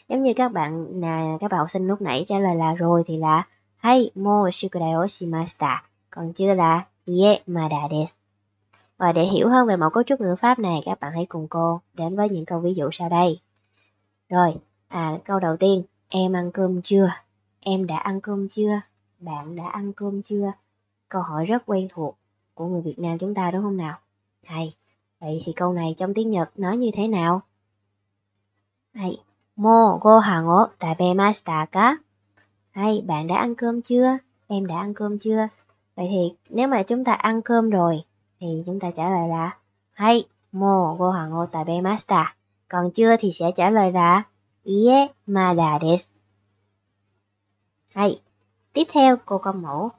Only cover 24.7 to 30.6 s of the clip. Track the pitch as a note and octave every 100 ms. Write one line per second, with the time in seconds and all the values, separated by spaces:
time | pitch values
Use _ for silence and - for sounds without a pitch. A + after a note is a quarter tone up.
24.7 | - _ _ _ _ D#3 D#3 E3 D#3+ F3+
25.7 | F3+ E3 D#3+ F#3 G3+ A3+ G3+ D#3+ - F#3
26.7 | A3+ B3 G#3 G#3+ G#3 E3+ F3+ - _ _
27.7 | _ _ _ _ _ _ _ _ _ _
28.7 | _ _ A#3 F#3 - _ _ _ - G#3+
29.7 | A3+ A3+ F3 G#3+ A3 G#3+ F3 E3 F3